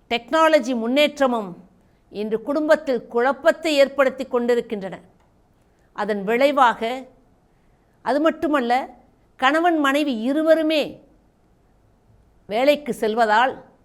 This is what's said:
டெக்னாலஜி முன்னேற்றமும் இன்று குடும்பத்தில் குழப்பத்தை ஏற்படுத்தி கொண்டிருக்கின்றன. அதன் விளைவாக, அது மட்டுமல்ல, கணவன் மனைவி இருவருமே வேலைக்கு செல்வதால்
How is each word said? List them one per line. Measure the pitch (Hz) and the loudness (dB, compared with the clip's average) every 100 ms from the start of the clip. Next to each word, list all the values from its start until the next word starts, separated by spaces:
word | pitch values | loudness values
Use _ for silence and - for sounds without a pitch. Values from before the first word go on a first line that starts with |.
| - | -8
டெக்னாலஜி | 240 - 320 320 302 233 240 | -8 -2 2 4 4 0 -4
முன்னேற்றமும் | 226 269 294 294 262 233 190 170 - _ _ _ _ | -2 0 0 2 0 0 -6 -14 -20 _ _ _ _
இன்று | 196 214 220 | -10 -6 -6
குடும்பத்தில் | 220 294 302 302 294 233 - | -4 -2 2 0 0 -6 -4
குழப்பத்தை | 233 254 269 330 311 330 | -2 -2 0 0 0 0
ஏற்படுத்தி | 285 269 277 262 262 | 2 2 2 -2 -2
கொண்டிருக்கின்றன. | 262 247 240 240 233 208 190 170 175 _ _ _ _ _ _ _ _ - | -4 -2 0 -2 -2 -8 -10 -14 -20 _ _ _ _ _ _ _ _ -8
அதன் | 208 202 | -4 -4
விளைவாக, | 196 233 285 277 240 196 226 262 254 _ _ _ _ _ _ _ _ _ | -2 2 4 4 2 2 -4 -8 -12 _ _ _ _ _ _ _ _ _
அது | - 277 | -2 0
மட்டுமல்ல, | 320 - 320 294 240 254 262 - _ _ _ - | 0 0 -2 -2 0 -2 -4 -14 _ _ _ -2
கணவன் | 262 311 349 320 | 0 2 2 2
மனைவி | 277 285 294 226 | 0 0 -2 -4
இருவருமே | 233 294 320 320 311 311 208 - _ _ _ _ _ _ _ _ _ _ _ _ _ _ - | -2 0 2 2 2 -2 -2 -8 _ _ _ _ _ _ _ _ _ _ _ _ _ _ -8
வேலைக்கு | 214 277 294 269 | -2 2 2 0
செல்வதால் | - 220 220 220 214 262 - - _ | -4 -2 0 2 2 2 -2 -14 _